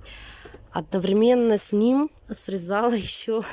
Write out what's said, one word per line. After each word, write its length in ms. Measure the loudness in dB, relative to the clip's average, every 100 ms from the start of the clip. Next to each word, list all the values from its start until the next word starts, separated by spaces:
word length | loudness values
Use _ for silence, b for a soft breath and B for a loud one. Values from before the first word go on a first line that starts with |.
| B B B B B B B
Одновременно 840 | -10 -4 -2 2 4 4 4 4 2
с 120 | 0
ним 380 | 2 4 2 0 -6 -12
срезала 600 | -10 -6 -6 -4 0 0
<laughs> 140 | 0 -2
ещё 360 | -6 -4 -4 -4